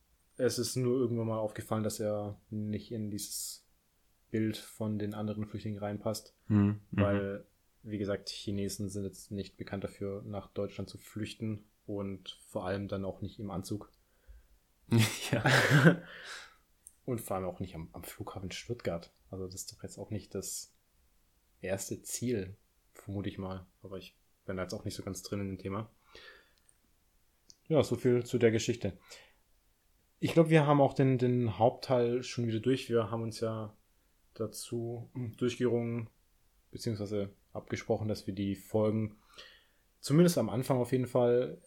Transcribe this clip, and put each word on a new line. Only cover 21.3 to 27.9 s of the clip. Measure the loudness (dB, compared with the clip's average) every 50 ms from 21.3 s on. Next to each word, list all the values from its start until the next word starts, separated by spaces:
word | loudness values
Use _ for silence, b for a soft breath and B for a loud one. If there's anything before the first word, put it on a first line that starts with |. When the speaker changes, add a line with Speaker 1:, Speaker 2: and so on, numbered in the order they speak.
| _ _ _ _ _ _
Speaker 1:
erste | -6 -4 -4 -4 -4 -6 -8 -10 -8
Ziel, | -8 -8 -4 -2 -2 -2 -2 -2 -4 -10 -16 _ _ _ _ _ _ _
vermute | -18 -12 -8 -6 -6 -6 -6
ich | -6
mal. | -6 -6 -6 -8 -8 -12 -16 _ _ -16
Aber | -12 -12 -12
ich | -12 -14 -20 _ _ _ _ _ _
bin | -8 -6
da | -4 -4
jetzt | -6 -6
auch | -8 -6
nicht | -6 -8
so | -6 -6
ganz | -8 -8 -8 -8
drin | -6 -6 -4
in | -4 -4
dem | -6 -6
Thema. | -6 -6 -6 -6 -6 -8 _ _ b b b b b b b b b b b b b b b b _ _ _ _ _ _ _ _ _ _ _ _ _ -20 -20 _ _
Ja, | 2 4 4 4
so | 4